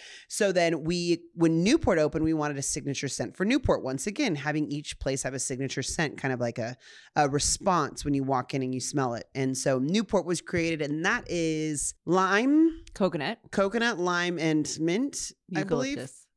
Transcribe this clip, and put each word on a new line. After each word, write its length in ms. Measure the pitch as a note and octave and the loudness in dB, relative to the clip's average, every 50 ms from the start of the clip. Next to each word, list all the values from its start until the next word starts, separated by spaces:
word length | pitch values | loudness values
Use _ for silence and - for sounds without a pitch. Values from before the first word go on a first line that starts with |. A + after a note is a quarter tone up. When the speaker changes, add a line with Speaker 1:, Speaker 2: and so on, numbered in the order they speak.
| - - - - - | -14 -20 -20 -20 -16
Speaker 1:
So 240 | _ - - G#3+ G3 | _ -2 2 2 4
then 320 | F3+ F3+ E3+ E3 E3+ D3 D#3 | 4 4 4 4 2 0 0
we, 360 | D#3 F3 F3 F3 E3+ E3+ D#3+ - - _ | -2 -2 0 2 0 0 0 -2 -8 _
when 280 | E3 E3 E3 E3 E3 F3 | 2 4 4 6 4 4
Newport 380 | G#3 C#4+ E4 - B3+ F#3+ D#3+ | 4 4 4 4 4 4 4
opened, 240 | D3+ D3 D3 D#3+ D#3 | 4 2 2 0 0
we 100 | D#3+ D#3+ | 0 0
wanted 240 | D#3 D3 D3 C#3+ C#3 | 0 -2 -2 -4 -4
a 40 | C3+ | -4
signature 440 | - - D3+ - C#3+ C3+ - - | -4 -4 -4 -4 -4 -4 -4 -4
scent 300 | C3 - - B2+ G2+ - | -6 -4 -4 -6 -8 -4
for 80 | - F#3 | -2 0
Newport. 400 | G#3+ C4 D4 - - D#3+ G#2 F#2+ | 2 2 2 2 2 0 2 0
Once 240 | C3 C3 C3 - G#3+ | -4 -4 -4 -4 -6
again, 260 | G3 D4 D4+ A3+ D3+ | -2 -2 0 0 0
having 320 | C#3+ C3+ D3+ D3 D3+ D3+ G2 D3 | -2 -2 -2 -2 -2 -2 -2 -4
each 260 | D3 D3 - - - | -6 -8 -10 -12 -6
place 240 | - C#3 C3+ C3 - | -4 -4 -2 -2 -4
have 120 | C3 C3 | -6 -6
a 40 | C3 | -6
signature 460 | - - C3+ B2 C#3 B2+ - C#3+ B2+ | -6 -6 -4 -4 -4 -4 -4 -4 -4
scent, 340 | - - - E3 C#3+ - - | -4 -2 -2 -2 -2 -4 -4
kind 160 | - C3 C3 | -4 -4 -2
of 60 | A#2 | -2
like 180 | B2 A#2+ - - | -2 -4 -4 -4
a, 180 | A2 A#2 C3 - _ - - - - - _ | -8 -8 -8 -12 _ -20 -20 -20 -20 -4 _
a 140 | D3+ D3 C#3 | 2 2 2
response 760 | C#3 C#3+ - - - - - G3+ F3+ E3 D3 - - - - | 2 0 0 0 -2 0 0 2 2 2 2 0 -4 -6 -4
when 80 | D3 C#3+ | -2 -2
you 120 | C#3 C3+ | 0 0
walk 300 | C3 C3+ B2 B2 - - | 0 -2 -2 -2 -2 -4
in 80 | C3+ C3 | -4 -2
and 100 | B2+ C3 | -2 -4
you 60 | B2+ | -4
smell 340 | B2 - - C#3+ C3+ B2 A#2 | -6 -4 -2 -2 0 0 -2
it. 120 | A2+ - - _ | -6 -8 -8 _
And 200 | C3+ C3+ C3 C3 | -2 -2 0 -2
so 220 | B2+ - C#3+ C3+ B2+ | 0 0 2 2 2
Newport 480 | C3 D3 F#3 A3 G#3 - - F#3+ C#3+ | 2 2 2 0 0 2 0 0 0
was 140 | E3+ F3+ - | 0 -4 -4
created, 420 | - - - F3 E3 E3 E3 D3+ D3+ | -4 -4 -2 -2 0 0 -2 -2 -2
and 220 | C#3 D3 D#3 E3 | -4 -2 -2 0
that 260 | G3 A#3 B3 - - | 0 0 -2 -4 -4
is 640 | F3 F3 E3 D#3+ D#3 D#3 D#3 D#3 D3+ C#3 - - - _ _ | -4 -2 0 0 0 -2 -2 -4 -4 -4 -4 -6 -8 _ _
lime, 760 | D#3+ E3+ F#3 F#3+ F#3 G3 G#3 A#3+ C4+ D4 D#4 D#4+ E4 D#4+ - - - - | 2 2 4 4 4 4 4 4 6 6 6 6 4 2 -2 -10 -18 -4
Speaker 2:
Coconut. 460 | - G3+ F3+ E3+ D#3 C3+ E3 A#3 - _ - - | -2 0 0 0 -2 -4 -4 -6 -6 _ -4 0
Speaker 1:
coconut, 460 | - G3 G3 G3+ A#3 A#3 A#3+ A#3 D#3+ | 0 0 2 2 2 0 0 0 0
lime, 380 | F3 F3+ F3 F3 F3 F3 F3 E3 | 0 0 2 2 0 0 0 0
and 280 | D#3+ D#3+ D#3 D#3 D3 - - - | 2 2 2 2 2 0 -4 -2
mint, 160 | D#3+ E3 F3 A3 C4+ C#4 - - - - - _ _ - F3+ | 0 0 0 0 -2 -2 -4 -8 -10 -10 -12 _ _ -6 -4
I 80 | F#3+ G3 | -4 -2
believe. 260 | F#3+ - A#3+ C4 C4+ C#4+ - | -2 -2 -2 -2 -2 -4 -6
Speaker 2:
Eucalyptus. 280 | B2+ - - - - _ _ | -8 -10 -14 -20 -20 _ _